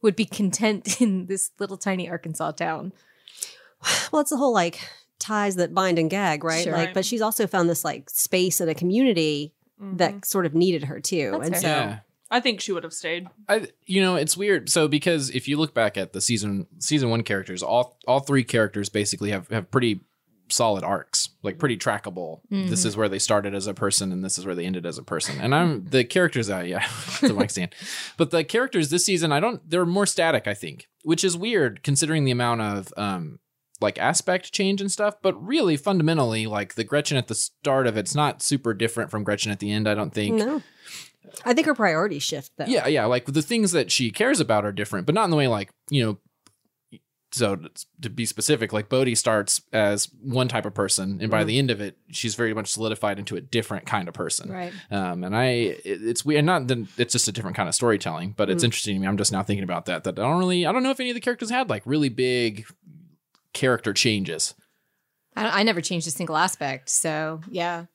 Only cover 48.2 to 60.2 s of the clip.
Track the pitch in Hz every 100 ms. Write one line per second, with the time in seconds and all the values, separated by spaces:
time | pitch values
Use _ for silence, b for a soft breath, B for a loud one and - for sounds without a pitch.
48.2 | 113 - 110 151 110 110 104 131 131 117
49.2 | - 110 101 - _ 113 104 104 - -
50.2 | 135 127 127 117 104 98 98 - 95 98
51.2 | 110 110 107 123 135 104 101 - _ -
52.2 | 117 104 117 110 101 - 110 107 104 98
53.2 | 98 - - 117 113 101 - 107 87 -
54.2 | 87 - - 185 175 185 B 101 92 90
55.2 | 92 107 127 120 110 - 92 95 107 120
56.2 | 139 151 151 180 127 127 101 - 120 -
57.2 | 113 104 98 92 90 - 120 104 - 80
58.2 | 90 107 98 175 120 - - 98 95 101
59.2 | 101 95 98 101 95 85 - 85 95 90